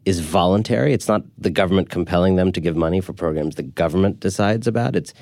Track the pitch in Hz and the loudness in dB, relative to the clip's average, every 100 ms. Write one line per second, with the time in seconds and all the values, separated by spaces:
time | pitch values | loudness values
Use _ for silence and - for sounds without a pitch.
0 | 95 87 76 90 87 101 110 117 143 123 | -2 -2 0 2 4 2 2 0 2 0
1 | - 104 - - 95 82 92 95 85 90 | 0 -2 -2 -6 -4 0 2 2 0 -2
2 | 82 87 92 92 92 90 82 82 80 92 | 0 2 4 4 2 0 -2 0 0 0
3 | 92 - 85 78 76 76 67 - 82 87 | -2 -4 -4 -2 -4 -6 -8 -2 0 2
4 | 98 98 95 92 104 113 117 113 123 - | 0 0 -4 -2 0 0 0 -2 0 -2
5 | 69 - | -6 -14